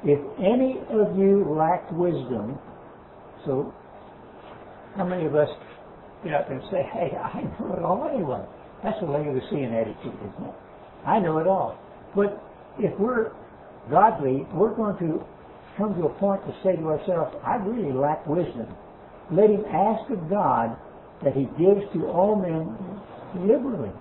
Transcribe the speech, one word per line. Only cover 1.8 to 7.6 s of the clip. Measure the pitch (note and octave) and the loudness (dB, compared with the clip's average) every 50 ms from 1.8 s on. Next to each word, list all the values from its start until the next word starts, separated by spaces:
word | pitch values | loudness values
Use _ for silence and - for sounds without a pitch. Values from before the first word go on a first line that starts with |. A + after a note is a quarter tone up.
| - - | -2 -6
wisdom," | E3 D#3+ F3 F3 E3 C#3 C3 A#2+ B2+ G#2+ G#2 A2+ - C#3+ - - - - - - - - - - - - - - - - - | -2 0 2 2 2 -2 -4 -4 -4 -4 -4 -6 -8 -10 -12 -16 -20 -20 -20 -20 -20 -20 -20 -20 -20 -20 -20 -20 -20 -10 -4
so | D3+ C3+ C3 D3 - - - - - - - - - - - - - - - - - - - - - - - - - - | -2 -2 -2 -2 -4 -8 -16 -20 -20 -20 -20 -20 -20 -20 -20 -20 -20 -20 -20 -20 -20 -18 -18 -18 -20 -20 -20 -20 -14 -6
how | G3 F#3 | -4 -2
many | F3+ F3+ F3+ E3 | -2 -2 -2 -2
of | D3+ C3+ | 2 4
us | D3+ D3+ C#3+ - - - - - - - - - - - - - - - | 2 2 2 0 -12 -14 -18 -20 -20 -20 -20 -20 -20 -20 -20 -20 -12 -8
get | E3 D3+ | -2 -2
up | C#3+ - - | -2 -2 -2
and | C#3 C3 - - | -6 -10 -8 -4
say, | G3 - C#3 - | -2 -2 -2 -2
"Hey, | - - F3 C#3+ - | -2 -4 -4 -4 -4
I | - - - - - | -6 -6 -6 -6 -6
know | - - - - | -8 -8 -8 -8